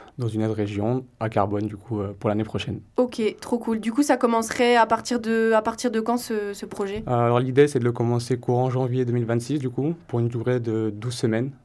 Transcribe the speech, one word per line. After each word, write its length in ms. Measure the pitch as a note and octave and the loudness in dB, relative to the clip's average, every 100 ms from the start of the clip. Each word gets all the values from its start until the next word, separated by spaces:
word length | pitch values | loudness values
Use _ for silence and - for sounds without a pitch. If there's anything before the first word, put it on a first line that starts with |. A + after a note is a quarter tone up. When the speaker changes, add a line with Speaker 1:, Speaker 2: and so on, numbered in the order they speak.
| - - | -18 -8
Speaker 1:
dans 120 | A#2 | -4
une 100 | G#2+ | -2
aide 120 | A2 | -2
région 520 | G#2+ G#2 G2+ G#2+ B2+ B2+ - | -2 -2 -2 0 -2 -4 -6
à 80 | A2 | -2
Carbone, 400 | A2 G2+ G#2 G#2+ | 0 0 0 -4
du 80 | G2+ | -6
coup, 240 | - G#2+ | -8 -6
euh, 140 | G2+ G2+ | -6 -2
pour 120 | A2 | 0
l'année 160 | G#2 A2 | 0 -2
prochaine. 340 | G2 - G#2 - - | -4 -6 -8 -6 -2
Speaker 2:
Ok, 260 | B3 - A#3 - | -2 0 -4 -4
trop 180 | - A#3+ | -4 -4
cool. 220 | A#3 A3+ | -2 -4
Du 100 | G#3+ | -2
coup, 120 | A3+ | 0
ça 120 | C#4+ B3 | 2 4
commencerait 600 | B3 A3+ A3 - A#3+ A#3+ | 4 2 0 2 4 6
à 80 | A3 | 6
partir 340 | A3+ - A#3+ | 2 0 -4
de, 320 | A3 A3+ A3+ | 0 2 4
à 100 | A3 | 4
partir 300 | A3 A3+ B3 | 2 -2 -2
de 80 | A3 | -2
quand, 160 | A3 B3 | 0 -2
ce, 380 | - G#3+ G3+ | -2 -4 -4
ce 120 | G3+ G3 | -8 -10
projet ? 380 | - G3 G#3 A3+ | -6 -6 -4 -2
Speaker 1:
Euh, 160 | A#2+ A#2 | 2 4
alors, 160 | A#2+ | 4
l'idée, 260 | C3 B2+ D3 | 2 4 4
c'est 120 | C#3 | 4
de 40 | |
le 80 | A#2 | 0
commencer 460 | A#2 A#2 A#2+ A#2+ B2+ | 0 0 0 -2 -4
courant 320 | B2 B2 B2+ | 0 0 2
janvier 340 | B2+ C3 B2+ | 0 -2 -2
deux 80 | A#2+ | 0
mille 140 | A#2+ A2+ | 0 0
vingt-six, 340 | A#2+ A#2+ D3 | -2 0 -4
du 100 | B2+ | -4
coup, 260 | B2 C#3+ E3+ - | -2 -2 -4 -4
pour 120 | A#2+ | -2
une 100 | A#2 | 0
durée 320 | A#2+ A2+ B2 | -2 0 0
de 300 | A#2 A2 A2 | 0 -2 -2
douze 240 | G#2 A#2+ A#2+ | -4 -8 -2
semaines. 360 | A#2+ A2 C3+ - | 0 0 -2 -8